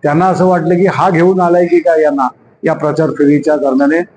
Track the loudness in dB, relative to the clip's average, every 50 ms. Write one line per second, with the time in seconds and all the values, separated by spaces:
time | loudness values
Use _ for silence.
0 | -2 -2 0 0 0 0 0 0 0 0 0 0 0 0 0 0 0 0 0 0
1 | -2 0 0 2 2 2 2 2 0 0 2 0 0 2 0 0 2 2 0 2
2 | 0 0 0 -2 -4 -4 -6 _ _ _ _ _ -4 -4 -4 -2 -4 -4 -2 -2
3 | -2 -4 -2 0 0 2 2 0 0 0 -2 0 0 -2 0 0 0 0 0 -2
4 | -4 -6 _